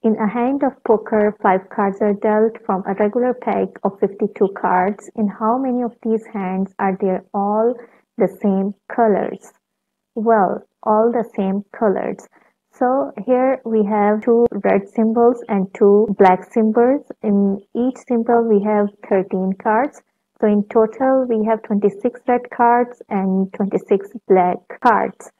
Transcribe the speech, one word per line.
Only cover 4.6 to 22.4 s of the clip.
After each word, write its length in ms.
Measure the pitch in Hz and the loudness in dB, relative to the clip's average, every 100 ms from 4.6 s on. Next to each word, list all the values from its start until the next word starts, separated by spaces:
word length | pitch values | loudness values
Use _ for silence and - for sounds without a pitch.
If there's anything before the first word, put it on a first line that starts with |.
| 196 185 185 208 - | 0 0 0 -4 -12
In 140 | - 208 | -6 -6
how 300 | 190 220 247 | -2 -2 -2
many 240 | 269 247 | -2 -4
of 120 | 240 - | -4 -6
these 220 | 226 220 220 | -4 -4 -4
hands 400 | 208 185 190 190 - | -8 -6 -4 -6 -4
are 180 | 196 190 | -4 -2
there 240 | 196 185 - | -2 -2 -6
all 400 | 202 202 214 226 240 - _ _ - | -4 -2 0 0 -2 -12 _ _ -2
the 120 | 185 190 | -2 0
same 320 | 208 196 196 - _ | -2 0 -2 -8 _
colors? 600 | - 226 190 - - - _ _ _ _ _ _ | -2 0 2 -2 -8 -18 _ _ _ _ _ _
Well, 520 | - 220 220 185 - _ _ | -6 0 2 2 -2 _ _
all 300 | - 214 226 | -2 2 2
the 160 | 233 226 - | 0 -4 -4
same 300 | 190 196 202 - | -4 -4 -8 -4
colors. 480 | 220 185 - - - _ _ _ _ | -2 -2 -4 -10 -16 _ _ _ _
So 400 | _ 247 269 277 - 202 | _ -2 0 -4 -8 -2
here 340 | 254 254 262 226 | 0 0 -2 -2
we 180 | 220 | 0
have 380 | 202 214 208 214 | 0 2 2 2
two 240 | 233 233 240 202 | 2 2 2 0
red 240 | 196 196 196 | 0 0 -2
symbols 560 | - 220 226 233 240 - | -2 0 4 2 2 -4
and 180 | 202 190 | -4 -4
two 340 | - 202 202 214 202 | 2 4 6 2 4
black 320 | 190 185 - | 4 4 0
symbols. 540 | 240 220 220 240 285 - - | 0 2 2 2 0 -4 -8
In 380 | 220 202 202 196 _ 233 | 0 2 2 -2 _ -4
each 220 | 247 247 - | -4 -4 -4
symbol 340 | 240 233 233 | -2 2 2
we 220 | 226 208 | 4 2
have 240 | 208 208 202 _ - | 2 0 0 _ -2
thirteen 460 | 196 190 190 190 190 | -2 0 -4 -4 -4
cards. 380 | 233 214 294 - _ _ _ _ | 0 0 -2 -8 _ _ _ _
So 60 | 214 | 2
in 180 | 208 208 | 2 2
total 540 | 233 220 220 262 262 254 | 2 0 0 0 0 0
we 160 | 220 | -2
have 180 | 214 220 | 0 -2
twenty-six 600 | - 208 208 202 247 - - | -2 0 0 0 -6 -4 -2
red 220 | 247 | -2